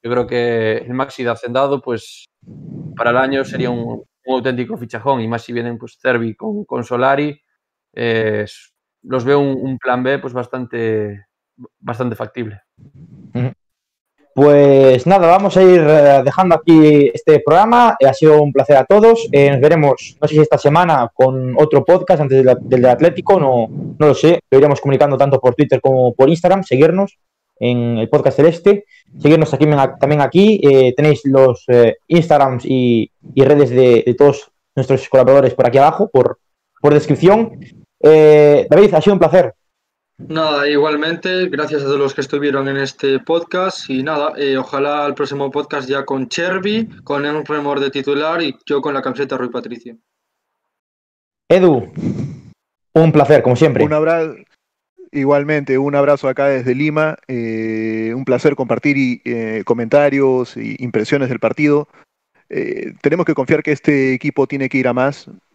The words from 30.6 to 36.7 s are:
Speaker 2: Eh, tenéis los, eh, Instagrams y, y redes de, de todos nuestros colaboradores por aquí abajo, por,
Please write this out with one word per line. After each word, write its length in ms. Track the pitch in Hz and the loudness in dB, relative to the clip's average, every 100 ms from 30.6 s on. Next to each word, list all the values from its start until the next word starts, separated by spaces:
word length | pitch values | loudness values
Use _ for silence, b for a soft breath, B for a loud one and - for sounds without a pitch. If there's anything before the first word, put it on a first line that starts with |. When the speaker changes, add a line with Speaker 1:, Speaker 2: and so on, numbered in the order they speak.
Speaker 2:
Eh, 300 | 143 135 127 | 4 4 4
tenéis 280 | 123 151 143 | 2 0 0
los, 400 | 139 135 131 117 - | 2 4 4 2 0
eh, 280 | 120 117 - _ | 4 4 0 _
Instagrams 600 | 170 165 147 139 123 - | 0 2 2 2 -2 -4
y, 440 | 131 123 117 107 _ - | -2 0 0 -2 _ -8
y 80 | 135 | 0
redes 280 | 131 147 135 | 2 4 2
de, 320 | 123 127 117 | 4 4 4
de 100 | 123 | 2
todos 380 | 120 143 139 - _ _ | 2 2 2 -10 _ _
nuestros 340 | - 127 135 - | -8 -2 -4 0
colaboradores 460 | 131 127 139 127 | 2 4 4 4
por 120 | - 127 | 0 0
aquí 120 | 131 | 4
abajo, 320 | 143 160 202 | 2 2 -2
por, 300 | 131 123 - _ _ _ | 0 -2 -8 _ _ _